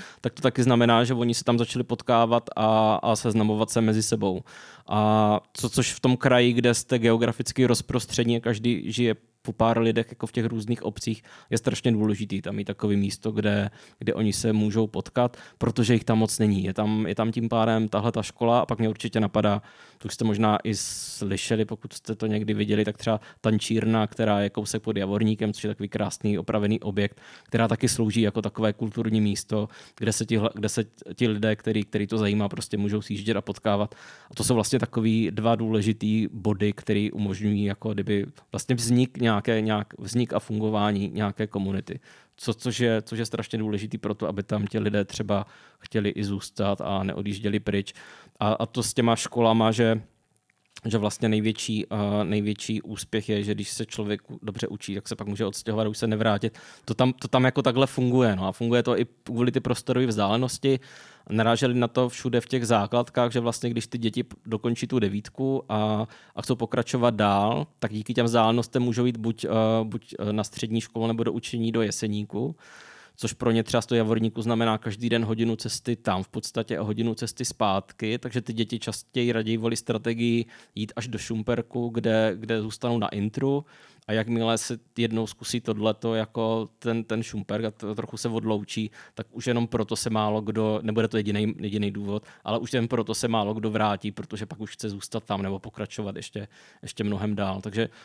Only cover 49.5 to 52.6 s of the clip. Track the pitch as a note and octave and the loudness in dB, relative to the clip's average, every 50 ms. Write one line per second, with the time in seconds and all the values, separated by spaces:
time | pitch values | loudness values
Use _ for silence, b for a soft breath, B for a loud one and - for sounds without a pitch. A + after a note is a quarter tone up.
49.5 | A2+ A2+ A2 A2+ A2 A2+ A#2 A2+ A2+ A2 - - _ _ _ _ _ _ _ _ | 6 6 4 4 4 4 4 2 2 0 -2 -8 _ _ _ _ _ _ _ _
50.5 | _ _ _ _ _ - - A#2 G2+ A2 G#2 G#2 - - - A2 G#2+ G#2+ G#2+ A2 | _ _ _ _ _ -12 -6 -2 -2 0 0 -2 -2 0 0 2 2 2 2 0
51.5 | A2 - - - A2+ G#2+ - - - G#2 G2+ G#2 G#2 G#2 G#2 D#2+ G#2+ G#2+ G2+ G#2+ | -2 -2 -4 -4 -4 -4 -4 -4 -2 -2 0 0 0 0 0 0 0 0 0 -2
52.5 | G#2 - | -4 -4